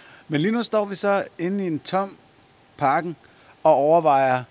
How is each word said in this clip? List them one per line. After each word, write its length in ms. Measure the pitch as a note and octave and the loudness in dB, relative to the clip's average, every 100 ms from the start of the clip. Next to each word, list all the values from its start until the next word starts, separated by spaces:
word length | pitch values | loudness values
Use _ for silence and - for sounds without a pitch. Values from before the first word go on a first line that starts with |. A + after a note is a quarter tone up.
| - - - | -20 -20 -6
Men 120 | D3+ | -2
lige 120 | F#3 | 0
nu 100 | A#3 | -2
står 220 | A3 G#3+ | -2 -2
vi 100 | G3+ | -4
så 300 | F#3+ G3+ G3 - - | -4 -2 -2 -4 -6
inde 260 | F3 G3+ | -6 -4
i 20 | F#3 | -4
en 120 | D3+ | -6
tom 360 | - F#3 G3 - _ _ _ _ _ - | -4 -4 -4 -10 _ _ _ _ _ -4
parken 380 | C#3+ D#3 F3+ D#3 - - - - | 0 0 -2 -10 -16 -20 -20 0
og 100 | D#3+ | 2
overvejer, 680 | C#3 D3 E3+ D#3 C3+ C3 B2+ B2 | 4 4 4 4 4 2 0 -4